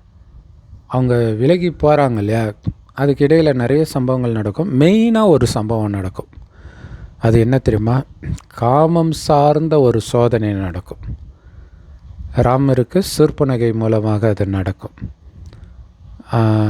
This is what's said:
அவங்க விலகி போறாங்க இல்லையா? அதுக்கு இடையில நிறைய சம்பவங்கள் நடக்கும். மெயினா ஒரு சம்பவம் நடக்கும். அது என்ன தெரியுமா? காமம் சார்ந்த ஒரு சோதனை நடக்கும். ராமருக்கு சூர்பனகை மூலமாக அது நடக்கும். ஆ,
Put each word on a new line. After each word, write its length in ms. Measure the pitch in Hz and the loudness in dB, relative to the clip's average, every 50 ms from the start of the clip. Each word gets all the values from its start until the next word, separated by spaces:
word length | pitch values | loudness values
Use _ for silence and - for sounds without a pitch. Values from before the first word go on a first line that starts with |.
| _ _ _ - - - - - - - - - - - - - - | _ _ _ -20 -20 -20 -20 -20 -20 -20 -20 -20 -20 -20 -20 -20 -12
அவங்க 440 | - - 127 131 123 123 120 120 113 | -6 -4 -2 0 0 0 0 0 -2
விலகி 400 | 107 107 120 143 175 185 175 175 | -2 0 0 0 2 0 0 -4
போறாங்க 460 | - - - 147 151 147 143 131 120 | -4 0 0 2 2 2 2 0 0
இல்லையா? 360 | 107 101 104 110 113 113 107 104 - - - - - - _ _ | -2 -2 -2 -2 -2 -2 -4 -6 -8 -10 -10 -10 -10 -14 _ _
அதுக்கு 340 | - 135 143 135 - 143 | -2 -2 0 0 0 2
இடையில 280 | 143 160 165 160 151 131 | 2 4 4 4 2 0
நிறைய 300 | 127 120 117 135 151 160 | 0 0 0 0 0 0
சம்பவங்கள் 480 | 151 - 143 123 123 131 127 123 120 117 | -2 -2 -4 -2 -2 -2 -2 -2 -2 -2
நடக்கும். 480 | 110 104 104 101 - 160 202 - 127 | -2 -2 -4 -4 -4 -4 -2 0 2
மெயினா 460 | 147 170 202 220 226 233 226 220 220 | 4 4 4 4 2 2 2 2 4
ஒரு 200 | 202 160 127 123 | 4 4 4 2
சம்பவம் 440 | 110 - 117 107 110 117 113 107 104 | 0 0 -2 -4 -2 -2 -2 -2 -2
நடக்கும். 360 | 101 98 95 92 - - - - - - - - _ - - - - - - - - - - - - - | -4 -4 -6 -6 -8 -10 -14 -16 -18 -20 -20 -20 _ -20 -20 -20 -20 -20 -20 -20 -18 -18 -18 -20 -10 -4
அது 220 | - 113 110 117 | 0 2 2 2
என்ன 180 | 113 117 131 131 | 2 2 0 0
தெரியுமா? 440 | - - 107 104 107 113 123 131 143 - - - - - - - - - | 0 0 0 0 0 0 0 -2 -2 -6 -10 -14 -12 -10 -10 -10 -12 -16
காமம் 640 | - - 113 117 131 147 160 160 170 170 165 160 151 | -8 -4 0 2 4 4 4 4 2 0 0 0 -2
சார்ந்த 680 | - - - 156 143 143 147 151 151 160 160 156 151 | -4 -2 0 2 4 4 4 2 2 0 0 2 2
ஒரு 200 | 135 123 113 113 | 4 4 2 0
சோதனை 520 | - - - 120 120 120 120 113 104 104 101 | -2 -2 0 0 2 2 0 0 -2 -2 -4
நடக்கும். 460 | 98 95 90 82 - - - - - - - - - - - - _ _ - - - - - - - - - - - - - - - - - - | -4 -6 -6 -8 -10 -12 -12 -16 -14 -12 -14 -14 -14 -16 -20 -20 _ _ -20 -20 -20 -20 -20 -20 -20 -20 -20 -20 -20 -20 -20 -20 -18 -16 -4 0
ராமருக்கு 680 | - 117 117 127 131 139 139 131 123 120 - - 180 202 - - - | 0 2 2 2 2 2 2 2 0 0 0 -2 -2 -2 -2 0 2
சூர்பனகை 560 | 151 151 - - 147 135 131 117 117 117 110 | 2 2 2 0 -2 -2 0 0 0 -2 0
மூலமாக 540 | 113 113 110 110 107 104 107 107 104 113 110 | 0 0 0 0 0 0 0 0 0 0 0
அது 180 | 104 - 101 | 0 0 -2
நடக்கும். 440 | 95 95 98 92 92 95 - - - - - - - - - - - - - - - - - - - - - - - - _ - - - - - - - | -2 -2 -2 -4 -4 -6 -8 -12 -18 -16 -16 -16 -16 -16 -18 -20 -20 -20 -20 -20 -20 -20 -20 -20 -20 -20 -20 -20 -20 -20 _ -20 -20 -20 -20 -10 -4 -2
ஆ, 60 | 117 113 110 107 107 107 107 | 0 2 2 2 2 2 0